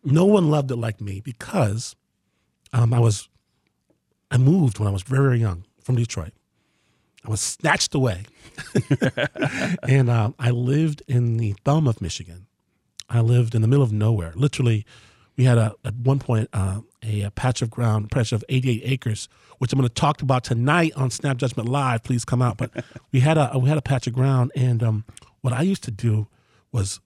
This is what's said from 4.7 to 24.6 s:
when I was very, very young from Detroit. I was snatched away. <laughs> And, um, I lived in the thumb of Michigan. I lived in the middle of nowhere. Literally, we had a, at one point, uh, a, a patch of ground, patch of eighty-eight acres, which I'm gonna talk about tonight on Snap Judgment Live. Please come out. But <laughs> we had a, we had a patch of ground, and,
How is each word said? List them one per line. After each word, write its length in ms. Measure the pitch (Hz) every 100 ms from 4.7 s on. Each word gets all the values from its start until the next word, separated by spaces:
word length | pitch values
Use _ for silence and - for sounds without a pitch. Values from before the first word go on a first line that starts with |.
| 104
when 100 | 104
I 40 |
was 100 | 98
very, 200 | 92 131
very 160 | 139 120
young 240 | 110 85 - _
from 140 | - 123
Detroit. 380 | 117 - 78 _ _ _ _ _ _ _ _ _ -
I 40 |
was 100 | 107
snatched 540 | - - 160 143 - 147
away. 300 | 127 92 107 _ - - - -
<laughs> 40 | - 139 131 - 131 - - - - 175
And, 260 | - 135 120
um, 260 | 117 110 -
I 120 | 120
lived 500 | 120 123 147 160 147 -
in 300 | 123 117 113
the 160 | 113 98
thumb 240 | - 151 147
of 140 | 110
Michigan. 460 | 87 - 87 85 92 _ _ _ _ _ -
I 120 | 117
lived 340 | 113 120 113 113
in 60 |
the 60 | 110
middle 160 | 139
of 80 | 127
nowhere. 420 | 107 107 110 82 82
Literally, 500 | 123 - 123 110 - - - _ _ -
we 60 | 127
had 120 | 117
a, 180 | 107 - -
at 100 | 110
one 240 | 123 135
point, 300 | - 113 113
uh, 280 | 104 95 98 - _
a, 180 | 110 104
a 80 | 101
patch 300 | - 131 123
of 80 | 113
ground, 420 | - 117 107 104
patch 200 | 139 113
of 120 | 110 -
eighty-eight 320 | 131 127 113
acres, 460 | 123 131 120 107 - _ _ -
which 120 | 123
I'm 60 | 135
gonna 120 | 123
talk 320 | - 151 151
about 220 | 131 127
tonight 500 | - 117 127 170 165 147
on 140 | 131
Snap 260 | - 147 127
Judgment 320 | 131 - 113
Live. 340 | 139 131 117
Please 220 | - 123 -
come 160 | 123
out. 160 | 127 107
But 140 | 117 - -
<laughs> 180 | - _
we 80 | 131
had 160 | 139 160
a, 200 | 131 135
we 120 | 127
had 80 | 151
a 40 |
patch 260 | - 135 -
of 60 |
ground, 380 | 120 131 135 123
and, 280 | -